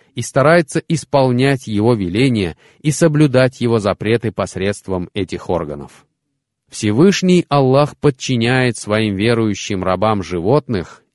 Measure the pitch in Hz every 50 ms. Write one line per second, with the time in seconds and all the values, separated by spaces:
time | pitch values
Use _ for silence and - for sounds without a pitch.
0 | _ _ _ - 113 - - 139 131 147 165 175 160 - - 165 - _ 165 143
1 | - _ - 143 135 131 123 123 131 139 139 127 - - 107 101 104 117 123 110
2 | 98 87 87 107 131 139 120 110 95 85 76 _ _ _ _ _ - 151 147 -
3 | 170 165 147 147 151 147 123 127 131 127 - - 120 117 117 113 98 101 90 -
4 | - 104 113 113 - 110 92 - 98 90 - 90 92 101 101 - _ - 95 90
5 | 87 82 _ 104 95 - - 85 - - 92 85 82 73 73 71 71 73 - -
6 | _ _ _ _ _ _ _ _ _ _ _ _ _ _ - - - 104 104 117
7 | 165 202 190 - - 185 180 180 - - 143 143 135 131 131 139 147 139 - _
8 | - 147 139 - - - 131 117 113 117 127 127 127 123 110 - - 104 104 107
9 | 110 107 101 95 101 117 120 113 113 107 98 - - - 104 92 92 92 92 90
10 | 101 110 110 101 90 80 90 87 80 98 131 147 143 - 123 92 80 - - -
11 | _ _ _